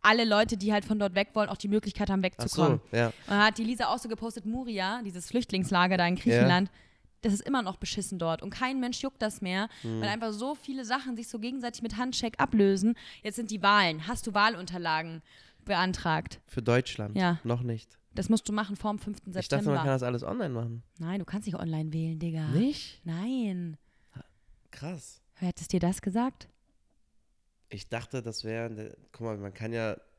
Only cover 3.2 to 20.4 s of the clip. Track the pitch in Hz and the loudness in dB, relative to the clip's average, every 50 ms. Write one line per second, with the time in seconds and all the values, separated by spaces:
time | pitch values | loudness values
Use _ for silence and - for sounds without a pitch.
3.2 | - - 202 202 208 214 214 220 226 214 247 220 247 - 185 247 - 226 226 208 | -4 0 4 6 6 4 4 2 -2 -2 -2 -2 0 -2 -2 -2 -4 -8 -8 -6
4.2 | - 233 220 240 175 208 226 254 262 240 226 196 185 190 208 247 233 202 175 180 | -6 -8 -8 -8 -6 -6 -6 -4 -6 -6 -4 -2 -2 -2 -2 -4 -6 -8 -8 -8
5.2 | 175 - - 240 240 - - 190 190 147 202 180 180 180 190 180 175 175 180 180 | -10 -2 0 0 0 2 0 0 0 2 4 4 6 6 6 4 4 4 2 2
6.2 | - 240 - 240 - 185 175 180 196 190 - - - _ _ _ _ _ _ _ | 4 4 6 8 8 8 8 6 4 0 -4 -12 -20 _ _ _ _ _ _ _
7.2 | - 226 196 202 - - 277 262 233 185 190 - - 180 - 208 190 - - 180 | 0 0 0 0 0 0 -2 0 0 -2 -6 -6 -6 -6 -6 -6 -6 -6 -4 -4
8.2 | 170 165 165 160 - 202 190 - 254 254 262 269 254 247 240 - - 269 _ _ | -2 -2 -2 -2 -6 -10 -6 -4 -4 -2 -2 -2 -2 -4 -4 -4 -6 -6 _ _
9.2 | - 214 202 - - 185 180 190 202 226 - - - - 113 113 113 208 202 226 | -4 -4 -4 -4 -6 -2 -2 -2 -2 -4 -6 -10 -8 -6 -4 -2 -2 -2 -2 -2
10.2 | 226 226 214 208 233 269 302 - - - 269 269 254 214 247 269 262 262 247 220 | -4 -6 -6 -4 -6 -6 -6 -8 -8 -10 -8 -8 -4 -4 -4 -4 -2 -4 -6 -6
11.2 | 233 - - 233 214 240 254 277 240 240 233 - 226 226 214 208 247 254 254 - | -8 -8 -8 -6 -6 -6 -6 -6 -6 -8 -8 -6 -8 -6 -4 -2 -4 -2 -2 -2
12.2 | - 226 - - - 254 - 220 202 196 196 196 180 220 240 - - - - - | -4 -4 0 0 0 2 6 6 8 8 6 6 4 2 2 0 -4 -20 -20 -10
13.2 | _ 214 208 - 233 202 214 208 185 202 208 208 196 170 160 156 156 175 247 247 | _ -8 -6 -6 -6 -6 -6 2 4 6 8 8 6 6 4 0 -4 -6 -6 -4
14.2 | - 233 196 208 202 220 233 170 185 175 175 180 170 165 156 156 160 165 165 160 | -4 -2 2 4 4 4 4 0 -6 -8 -8 -6 -2 0 0 0 -2 -4 -10 -12
15.2 | - _ - - - - _ _ - - 202 175 180 185 185 - - 175 156 160 | -14 _ -20 -20 -20 -20 _ _ -6 -2 0 2 2 2 0 0 0 0 0 0
16.2 | - - - - _ _ - - 117 113 120 123 127 - - - 107 104 104 190 | 0 -4 -12 -18 _ _ -8 -4 2 4 4 4 2 0 -4 -6 -6 -4 0 2
17.2 | 190 180 175 160 - 117 120 120 123 123 117 110 - _ _ _ _ _ _ - | 2 2 2 0 0 -2 -2 -2 -2 -4 -6 -6 -8 _ _ _ _ _ _ -6
18.2 | 95 - 220 220 - - 208 208 214 190 202 190 - 214 208 202 - - 208 - | 0 2 2 2 2 -2 -2 -2 -2 -4 -6 -6 -4 -4 -4 -4 -6 -10 -12 -10
19.2 | _ - 180 185 - - - 139 208 151 143 139 - 139 135 131 123 120 123 120 | _ -10 -8 -8 -2 0 0 2 2 2 2 2 2 2 2 2 0 0 -2 -2
20.2 | - - - 247 | -2 -4 -4 -2